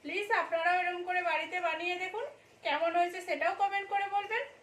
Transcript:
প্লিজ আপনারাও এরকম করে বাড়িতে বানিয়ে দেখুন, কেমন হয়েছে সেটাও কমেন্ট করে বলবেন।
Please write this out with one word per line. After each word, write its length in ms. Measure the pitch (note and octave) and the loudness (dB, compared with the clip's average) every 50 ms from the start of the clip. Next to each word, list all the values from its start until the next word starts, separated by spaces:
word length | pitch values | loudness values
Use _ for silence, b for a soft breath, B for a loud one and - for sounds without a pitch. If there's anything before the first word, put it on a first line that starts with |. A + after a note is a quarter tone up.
| - | -8
প্লিজ 240 | C#4+ E4+ G4 G#4 G#4 A4+ F4+ | -4 -4 -4 0 2 0 0
আপনারাও 380 | E4 - E4+ E4 E4 F4 F4+ F4+ | 2 0 0 2 2 4 4 4
এরকম 200 | F4+ F4 F4+ F4 F4 F4+ | 2 0 -2 -4 -4 -2
করে 120 | F4+ F4+ F4+ E4+ | -2 0 2 2
বাড়িতে 280 | D#4 D4+ D#4+ D#4+ F4 F4+ F4 | 0 0 -2 -2 -4 -2 0
বানিয়ে 280 | E4 D#4+ D#4+ F4 F4+ F4+ F4+ F#4 | 0 0 0 -2 -2 -2 -2 -4
দেখুন, 220 | F#4 F#4 A4 C#5 D5 - B B B B - - | -4 -4 -4 -6 -6 -8 B B B B -6 -2
কেমন 260 | E4 C#4+ D4+ E4 E4+ E4 F4 | 0 0 2 2 2 4 2
হয়েছে 200 | F4 F4 F4 F#4 F4+ | 2 2 0 -6 -4
সেটাও 260 | - D4+ C#4+ D#4 F4 G4 G4 | -4 -2 0 2 0 2 2
কমেন্ট 260 | G4+ G4 G4 G4+ G4+ G4 G#4 | 2 2 2 -2 -2 0 0
করে 140 | G4+ G4+ G4 G4+ | 0 0 0 0
বলবেন। 260 | G4+ G4+ G4+ G#4+ A#4+ C#5 C#5 - - | -2 0 0 -2 -2 -2 -4 -10 -20